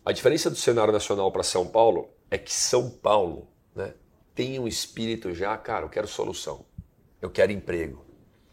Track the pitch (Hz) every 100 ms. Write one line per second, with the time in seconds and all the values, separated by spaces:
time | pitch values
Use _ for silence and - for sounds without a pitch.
0 | - - 127 160 175 - - 117 107 104
1 | - 101 95 92 87 92 90 110 113 85
2 | - _ - 98 - - - 127 127 -
3 | 107 104 87 76 - _ _ 98 98 -
4 | _ _ _ - 127 131 117 - - -
5 | 113 113 95 87 98 110 - 104 78 -
6 | 104 - 104 - - 69 - - - _
7 | _ - 95 - 95 101 - 87 78 64
8 | - - _ _ _